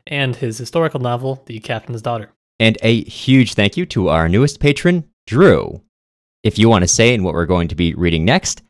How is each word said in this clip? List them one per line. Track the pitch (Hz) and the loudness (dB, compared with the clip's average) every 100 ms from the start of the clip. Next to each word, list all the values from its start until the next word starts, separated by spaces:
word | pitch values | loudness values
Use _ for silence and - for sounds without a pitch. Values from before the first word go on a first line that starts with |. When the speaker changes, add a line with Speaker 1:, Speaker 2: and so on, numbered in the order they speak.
| - | -8
Speaker 1:
and | 143 135 | -4 -4
his | 117 123 110 | -4 -6 -8
historical | 120 170 160 143 | -6 -2 -2 -2
novel, | 123 120 131 135 - | -4 -4 -6 -8 -12
The | 113 | -14
Captain's | - 113 - 117 | -10 -10 -8 -10
Daughter. | 117 117 104 _ _ - | -8 -8 -10 _ _ 0
Speaker 2:
And | 110 110 | 0 2
a | 113 117 | 0 0
huge | - - - 131 117 | -2 -6 2 4 4
thank | - 101 - | 2 0 -2
you | 180 | -6
to | - 90 | -2 0
our | 80 82 | 2 2
newest | 98 143 - | 2 0 0
patron, | 143 143 175 180 - _ - | 0 2 0 0 -4 _ -4
Drew. | 117 185 80 50 - _ _ _ _ _ _ | 4 4 4 0 -12 _ _ _ _ _ _
If | 110 104 | -4 2
you | 110 | 4
want | 107 | 4
to | 90 | 2
say | - 120 | 2 2
in | 120 | 2
what | 92 | -2
we're | 76 82 | -2 -2
going | 90 85 | -2 -2
to | |
be | 76 85 | -2 -2
reading | 76 87 82 | 0 -2 0
next, | 87 175 - - _ | 0 0 -2 -12 _